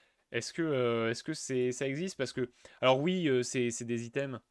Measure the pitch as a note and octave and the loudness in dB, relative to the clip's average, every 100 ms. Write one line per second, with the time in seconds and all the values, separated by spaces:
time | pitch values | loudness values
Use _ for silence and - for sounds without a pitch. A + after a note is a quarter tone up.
0 | _ _ - A#2+ - - E3 C3+ B2 A#2 | _ _ -6 -6 -4 -2 0 2 2 2
1 | A2+ A2+ - D#3 - B2+ B2 B2 C#3 C#3 | 0 -2 -6 -8 -4 0 0 0 -4 -4
2 | F#3 - B2+ - B2+ _ - - C3 C3 | -6 -4 -6 -4 -6 _ -20 2 6 6
3 | D#3 F#3 D#3+ C3 B2 C3 A#2+ A#2 A#2+ A#2 | 4 2 2 2 2 0 0 -2 -4 -4
4 | A#2+ C#3 C#3 A#2+ _ | -4 -4 -4 -8 _